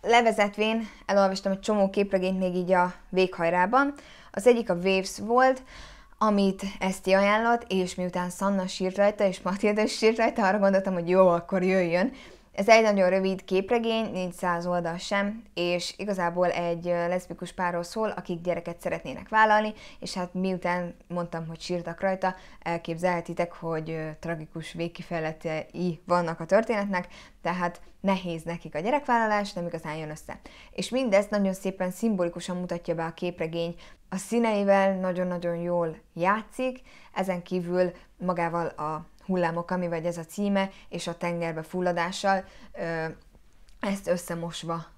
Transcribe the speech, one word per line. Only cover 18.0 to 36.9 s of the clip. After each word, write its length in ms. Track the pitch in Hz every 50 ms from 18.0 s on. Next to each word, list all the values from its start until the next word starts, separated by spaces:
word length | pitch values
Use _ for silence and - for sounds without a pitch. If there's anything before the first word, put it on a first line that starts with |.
| 220 214
akik 320 | - - 180 - 180 165
gyereket 400 | 170 180 170 170 - - 170 -
szeretnének 480 | - 180 165 147 - 156 175 - - -
vállalni, 440 | 220 220 220 220 214 214 214 214 208 - - - - -
és 140 | - 185 -
hát 200 | 190 180 175 -
miután 640 | 180 185 190 185 175 - 180 175 180 180 175 175 - - _
mondtam, 400 | 175 175 175 170 175 165 165 160
hogy 120 | 165 165
sírtak 420 | - - 180 175 170 170 170 165
rajta, 340 | - 196 190 190 190 185 185 - - - - -
elképzelhetitek, 960 | - 170 170 165 165 - 165 165 175 185 175 170 165 - 170 - 175 170 -
hogy, 360 | - - 165 165 160 156 160
ö, 200 | 160 160 156 156 156 -
tragikus 540 | - 165 170 160 156 156 - 165 156 - -
végkifejletei 1300 | 170 170 170 170 - 175 - 185 165 160 156 160 160 - 165 156 156 - - - - 175 180 165 156 -
vannak 340 | - 175 175 175 165 165 -
a 60 | 165
történetnek, 640 | 160 190 208 226 226 240 208 202 202 196 180 180 - - - - - - -
tehát 400 | - 165 175 180 175 175 175 - - - - _
nehéz 440 | - 190 196 180 180 180 170 160 160
nekik 320 | 170 165 165 - 160 -
a 40 | 147
gyerekvállalás, 760 | 160 214 277 285 285 285 247 233 226 214 214 208 202 202 -
nem 120 | 180 175
igazán 300 | 170 165 160 165 165 151
jön 140 | 160 156 151
össze. 300 | 151 156 - - - - - - - - - -
És 180 | - - 190 -
mindezt 400 | 220 254 269 247 196 196 208 202
nagyon 240 | - 208 196 190 185
szépen 380 | 185 - 190 185 - 185 180
szimbolikusan 680 | 180 - - 226 220 185 175 170 175 175 170 - 180 180
mutatja 380 | 180 175 180 170 170 - 170
be 100 | 165 165
a 80 | 165 160
képregény, 600 | - - 175 175 - 170 160 160 170 170 170 170 - - - - _ _ _
a 80 | - 190
színeivel 800 | - - 226 233 233 226 214 202 202 196 196 196 196 196 196
nagyon-nagyon 600 | 190 185 185 180 180 185 180 180 175 175 175 170
jól 420 | 170 170 175 175 175 170 165 156 - _ _ _
játszik, 680 | 170 165 185 202 220 214 - - - 254 262 247 254 - -